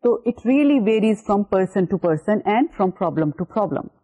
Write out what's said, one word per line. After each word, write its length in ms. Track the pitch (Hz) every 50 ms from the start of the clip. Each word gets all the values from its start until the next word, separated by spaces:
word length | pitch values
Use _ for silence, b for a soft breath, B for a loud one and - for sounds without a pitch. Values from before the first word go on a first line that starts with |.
| -
So 140 | 240 233 - - 233
it 120 | - - -
really 340 | 220 262 277 294 285 294 277 208 202
varies 300 | 220 220 202 220 220 202 - -
from 180 | 208 202 202
person 420 | - - 190 190 180 - 202 185 165 -
to 100 | 180 - 175
person 340 | 160 156 - - 208 214 - - 208 226
and 180 | 277 330 - -
from 140 | 196 185 180 - 196
problem 340 | 170 143 156 160 151 147 -
to 60 | 185
problem. 440 | - - 220 208 180 151 - - - _ _